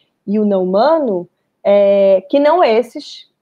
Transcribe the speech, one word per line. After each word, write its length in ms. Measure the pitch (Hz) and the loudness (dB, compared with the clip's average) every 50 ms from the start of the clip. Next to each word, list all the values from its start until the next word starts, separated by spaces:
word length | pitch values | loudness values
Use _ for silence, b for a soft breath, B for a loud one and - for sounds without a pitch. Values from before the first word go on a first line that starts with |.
| b b b _ - | b b b _ -10
e 140 | 202 202 214 | -6 -4 -2
o 60 | 208 | -2
não 180 | 208 202 190 185 | -2 -2 -2 -2
humano, 640 | 180 185 202 247 294 330 320 285 233 196 175 175 - _ _ _ _ _ _ - | -2 -2 0 0 0 0 -2 -2 -4 -6 -6 -8 -12 _ _ _ _ _ _ -2
é, 600 | 196 202 202 202 196 202 202 196 196 196 190 190 - | 0 2 2 2 2 2 2 2 2 2 0 0 -2
que 100 | - 285 | -2 0
não 240 | 285 294 320 359 339 | 2 2 2 2 2
esses 640 | 240 220 226 240 233 - 302 - - - - - _ _ _ | 2 0 0 -2 -4 -8 -18 -18 -18 -20 -20 -20 _ _ _